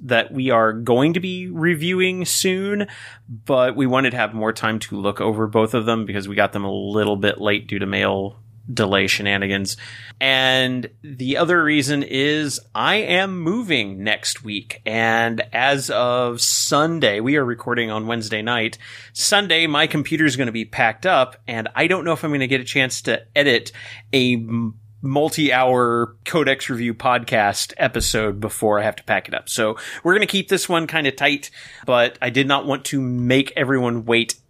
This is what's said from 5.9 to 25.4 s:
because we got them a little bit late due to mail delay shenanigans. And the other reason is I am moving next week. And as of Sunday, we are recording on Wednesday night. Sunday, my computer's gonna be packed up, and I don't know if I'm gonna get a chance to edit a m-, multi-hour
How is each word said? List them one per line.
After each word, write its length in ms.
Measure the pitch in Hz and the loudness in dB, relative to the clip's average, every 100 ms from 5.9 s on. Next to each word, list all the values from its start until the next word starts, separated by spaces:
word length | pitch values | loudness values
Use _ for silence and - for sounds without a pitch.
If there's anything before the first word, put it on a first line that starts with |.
| 113 101 | -2 -2
because 220 | 101 98 | -6 -2
we 80 | 101 | 0
got 160 | 101 | 0
them 140 | 104 98 | 0 -6
a 60 | |
little 440 | 98 98 107 104 104 | -6 -2 0 2 2
bit 240 | 101 - | 0 0
late 280 | 104 104 110 | 0 -2 -2
due 120 | 101 | -6
to 60 | 98 | -2
mail 520 | 98 101 98 98 - - - - | 0 0 0 -4 -10 -20 -18 -6
delay 320 | 120 101 98 95 | 0 2 4 2
shenanigans. 720 | - 101 98 98 98 95 - - - - - | 0 0 0 0 -2 -4 -8 -12 -18 -16 -4
And 720 | 135 131 131 131 127 127 123 - | 0 2 2 2 0 -2 -8 -12
the 340 | 151 127 127 139 | -14 -6 -2 0
other 260 | 170 175 | 2 2
reason 380 | 151 151 135 143 | 4 2 2 0
is 580 | - 135 143 151 147 - - | -2 0 0 0 -2 -6 -8
I 220 | 107 135 208 | -2 0 0
am 440 | 208 180 190 180 | 0 0 0 -2
moving 640 | 165 226 208 139 101 95 | -4 -2 -2 -2 -2 -4
next 400 | 107 104 - - | -4 -2 -4 -6
week. 380 | 107 104 - - 110 | -8 -8 -10 -10 -4
And 560 | 110 113 113 117 113 - | 0 2 2 0 -2 -4
as 380 | 117 135 139 131 | 0 0 0 -2
of 500 | 113 123 123 120 120 | -2 0 0 -2 -2
Sunday, 800 | - - - 147 160 165 120 101 | -2 0 0 2 2 2 0 0
we 160 | 123 147 | 0 0
are 100 | 123 | 0
recording 460 | 117 123 120 113 | -4 -4 -4 -2
on 160 | 107 110 | -4 -4
Wednesday 340 | 117 107 107 | -4 -4 -4
night. 380 | 110 120 110 - - - - | -2 -2 -2 -6 -16 -20 -12
Sunday, 540 | - - 202 196 165 165 | -4 2 2 4 2 2
my 180 | 147 160 | 2 2
computer's 500 | 151 135 156 151 127 | 0 0 2 2 2
gonna 160 | 120 | -2
be 140 | 113 110 | -4 -4
packed 400 | - 117 110 185 | 0 0 2 2
up, 300 | 160 127 - - | 2 2 -2 -10
and 220 | 117 110 - | -6 -4 0
I 100 | 165 | 0
don't 200 | 185 165 | 0 0
know 80 | |
if 100 | 156 | -2
I'm 80 | 156 | -2
gonna 160 | 143 127 | -2 0
get 120 | 131 | -2
a 40 | |
chance 400 | 117 143 127 - | 0 0 0 -2
to 180 | 120 113 - 143 | -2 -4 -2 2
edit 340 | 143 117 - - - - - | 4 2 0 -14 -18 -20 -2
a 220 | 135 127 | 2 2
m-, 460 | 120 113 117 113 110 - - | 0 -2 -2 -2 -6 -16 -10
multi-hour 1120 | 135 143 156 165 | -2 0 0 2